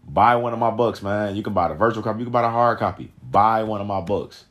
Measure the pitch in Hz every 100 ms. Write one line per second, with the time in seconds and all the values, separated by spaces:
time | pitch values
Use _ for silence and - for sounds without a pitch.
0 | - 76 110 120 120 117 117 110 117 98
1 | 98 104 104 98 107 95 85 78 113 110
2 | 113 107 120 120 117 117 120 110 104 -
3 | 127 - 127 95 107 113 110 104 101 98
4 | 87 95 - - _